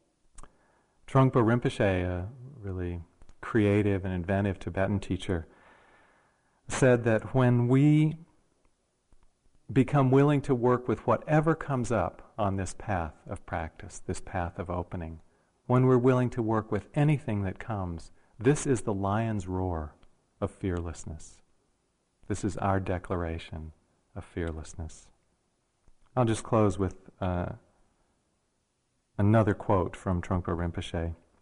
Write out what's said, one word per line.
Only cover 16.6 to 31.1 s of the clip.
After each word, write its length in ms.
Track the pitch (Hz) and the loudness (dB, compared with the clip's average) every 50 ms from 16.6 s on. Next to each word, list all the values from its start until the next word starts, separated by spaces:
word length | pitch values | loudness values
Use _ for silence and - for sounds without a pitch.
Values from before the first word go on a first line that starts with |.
| 107 - 110 | -2 -2 -4
with 160 | 101 - - - | -6 -6 -4 -2
anything 480 | 151 147 151 156 131 - - 107 101 98 | 0 2 2 2 0 -2 -4 -4 -2 -2
that 160 | 95 92 - | -4 -6 -8
comes, 540 | - - 117 101 92 87 85 80 - - - - _ _ _ - | -8 -8 -6 -4 -4 -6 -6 -10 -12 -16 -20 -20 _ _ _ -2
this 280 | 104 123 147 147 - | 0 2 2 2 2
is 160 | 151 135 110 - | 0 -2 0 0
the 120 | - 104 | -4 -4
lion's 520 | 98 98 98 101 110 113 113 110 104 87 | -2 -2 0 0 0 0 -2 -4 -4 -4
roar 480 | 90 92 92 92 92 85 80 78 76 - _ _ - _ _ _ _ _ _ | -4 -4 -2 -2 -2 -2 -4 -6 -8 -12 _ _ -20 _ _ _ _ _ _
of 100 | 101 95 | -6 -6
fearlessness. 880 | - - - 98 90 87 85 85 80 - - - 85 80 - - - _ _ _ _ _ _ _ _ _ _ _ _ _ _ _ _ _ _ | -6 -6 -4 -4 -4 -4 -4 -6 -10 -12 -12 -14 -14 -14 -16 -20 -20 _ _ _ _ _ _ _ _ _ _ _ _ _ _ _ _ _ _
This 180 | - 104 - - | -6 -6 -4 -4
is 120 | 104 87 | -4 -4
our 240 | - - 98 95 98 | -2 -2 0 0 0
declaration 920 | 95 98 95 87 - - 98 87 87 82 82 82 - - - 80 78 78 - _ _ _ _ _ _ _ _ | 0 -2 -4 -6 -4 -6 -6 -4 -4 -4 -6 -8 -10 -12 -12 -12 -12 -14 -16 _ _ _ _ _ _ _ _
of 80 | 101 - | -18 -18
fearlessness. 840 | - - 95 85 82 78 78 76 - - - 87 80 - - - - _ _ _ _ _ _ _ _ _ _ _ _ _ _ _ _ - _ _ _ _ | -12 -8 -6 -6 -6 -6 -8 -12 -14 -12 -12 -12 -12 -14 -18 -20 -20 _ _ _ _ _ _ _ _ _ _ _ _ _ _ _ _ -20 _ _ _ _
I'll 80 | 127 127 | 0 2
just 180 | 113 113 - - | 2 0 -2 -2
close 360 | - - 113 107 104 87 90 | 0 2 4 4 4 2 2
with, 180 | 98 87 - - - - _ _ | -2 -2 -4 -6 -16 -20 _ _
uh, 320 | 98 92 90 87 90 - - - _ _ _ _ _ _ _ _ _ _ _ _ _ _ _ _ _ _ _ _ _ _ _ _ _ _ _ _ _ _ _ - | -4 -4 -2 -2 -4 -6 -8 -12 _ _ _ _ _ _ _ _ _ _ _ _ _ _ _ _ _ _ _ _ _ _ _ _ _ _ _ _ _ _ _ 2
another 360 | 101 104 110 113 107 104 95 | 4 6 6 6 6 4 2
quote 400 | - - - 110 92 85 - - | 0 0 0 2 2 2 0 -4
from 280 | - - 98 92 87 87 | -8 -4 -2 -2 -2 -2
Trungpa 340 | - 98 90 87 - 87 | 0 -2 -2 0 -2 -4
Rinpoche. 580 | 82 87 85 82 - 85 - - 85 82 85 | -2 -2 -4 -4 -6 -8 -6 -6 -4 -4 -4